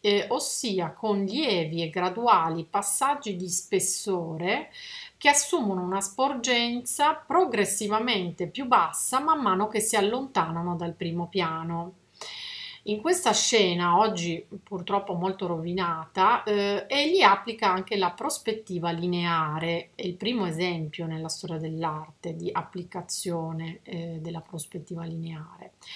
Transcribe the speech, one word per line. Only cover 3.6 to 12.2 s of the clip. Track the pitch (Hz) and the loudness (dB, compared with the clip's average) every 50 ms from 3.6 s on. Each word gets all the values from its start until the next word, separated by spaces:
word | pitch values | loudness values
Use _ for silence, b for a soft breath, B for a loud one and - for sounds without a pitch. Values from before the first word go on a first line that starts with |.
| - - - 185 185 - - - - 208 190 175 170 160 160 160 170 185 220 277 311 B B B B B B B B B B _ | -2 0 0 2 2 2 0 0 0 -2 -2 -2 -2 -4 -6 -4 -2 -2 -2 -2 -4 B B B B B B B B B B _
che | - 294 | 4 4
assumono | 285 285 - - - 339 247 202 190 185 180 | 6 6 4 4 2 0 2 0 0 -2 -2
una | 180 185 196 | -2 -2 -2
sporgenza | 196 - - - 262 277 285 247 226 262 247 240 240 240 240 240 247 - - - 285 302 320 | -2 -4 -2 0 0 0 0 0 0 2 2 2 2 0 -2 -2 -2 -2 0 4 4 2 2
progressivamente | 311 - - - 359 370 - 233 208 202 196 - - 220 202 208 220 233 254 233 196 180 175 156 - 175 | 0 -4 0 4 4 4 4 2 0 2 2 2 0 0 0 0 0 0 0 0 0 -2 -4 -4 -6 -6
più | 170 - 247 277 | -6 -6 -8 0
bassa | 247 247 208 170 156 - - - - - 262 | 4 4 4 4 4 2 0 0 2 2 2
man | 285 311 320 302 262 | 2 2 2 2 4
mano | 208 185 185 208 214 | 2 2 2 2 0
che | - 226 | 0 0
si | 214 - - | 0 2 2
allontanano | 214 196 208 233 254 277 269 - 196 165 160 165 170 170 175 175 | 2 2 2 0 -2 -4 -2 0 0 0 0 -2 -4 -2 -2 -2
dal | 165 170 170 165 | -2 -4 -6 -6
primo | - 170 170 165 170 170 170 | -6 -6 -4 -4 -4 -6 -2
piano. | - 196 175 165 160 160 165 170 170 170 170 180 180 _ _ B B B | -2 0 0 0 -2 -4 -4 -4 -4 -6 -6 -8 -12 _ _ B B B